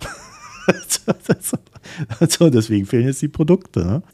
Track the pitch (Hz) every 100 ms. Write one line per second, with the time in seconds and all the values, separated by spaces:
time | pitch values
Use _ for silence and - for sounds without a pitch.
0 | - - - - - - - - - -
1 | - - - - - - _ - - -
2 | 143 - 160 - 165 120 107 104 98 120
3 | 131 131 147 - 156 190 - - 87 135
4 | -